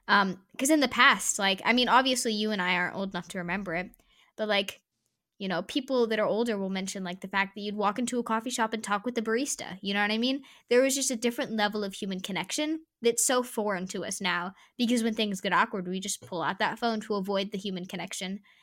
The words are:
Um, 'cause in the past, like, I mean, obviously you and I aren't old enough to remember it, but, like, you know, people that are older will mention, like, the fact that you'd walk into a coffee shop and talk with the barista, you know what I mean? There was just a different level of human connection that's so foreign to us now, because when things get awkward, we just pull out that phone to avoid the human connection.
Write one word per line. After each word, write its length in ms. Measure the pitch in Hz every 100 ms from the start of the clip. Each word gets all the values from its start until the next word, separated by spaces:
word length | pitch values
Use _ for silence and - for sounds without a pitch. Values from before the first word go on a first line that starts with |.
| -
Um, 340 | 202 196 175 _ -
'cause 120 | 262
in 100 | 311
the 80 | 247
past, 500 | 240 269 208 - -
like, 240 | 196 190 185
I 80 |
mean, 160 | 240 247
obviously 440 | 233 262 247 240
you 180 | 214 214
and 100 | 208
I 140 | 180 180
aren't 200 | 180 -
old 140 | 196
enough 180 | 180 -
to 80 | 196
remember 360 | 175 190 185 165
it, 160 | 185 - _ _ _ -
but, 100 | 214
like, 340 | 202 196 - _ _ _ _ _ -
you 80 | 190
know, 140 | 233
people 460 | 226 294 262 262 226
that 120 | 214
are 60 | 185
older 320 | 202 240 202
will 120 | 190
mention, 340 | 190 190 202
like, 180 | 185 180
the 60 | 190
fact 260 | 196 196
that 80 | 208
you'd 140 | 202 208
walk 240 | 202 202
into 180 | 240 247
a 60 |
coffee 260 | 233 226 247
shop 240 | 240 220
and 100 | 220
talk 220 | 214 202 247
with 100 | 240
the 60 |
barista, 560 | 220 226 277 - - 185
you 120 | 196
know 80 | 202
what 80 | 208
I 60 | 220
mean? 260 | 247 277 - - -
There 120 | 240
was 140 | 269 269
just 160 | 269
a 40 | 240
different 360 | 240 233 277
level 320 | 214 208 214
of 100 | 202
human 280 | 190 196 185
connection 640 | 190 185 180 - 302 320 - _
that's 220 | 233 233 -
so 180 | 254
foreign 420 | 247 - 208 185 185
to 140 | 196 175
us 140 | 190
now, 320 | 190 175 180 - - -
because 260 | 240 247
when 100 | 226
things 280 | 220 214 190
get 120 | 196
awkward, 340 | 175 226 202 180
we 120 | 190
just 220 | 196 -
pull 200 | - 175
out 160 | 151 190
that 200 | 196 220
phone 220 | 240 220
to 140 | 208 208
avoid 360 | 190 196 202
the 60 | 202
human 260 | 202 185 185
connection. 560 | 185 185 - 185 202 _ _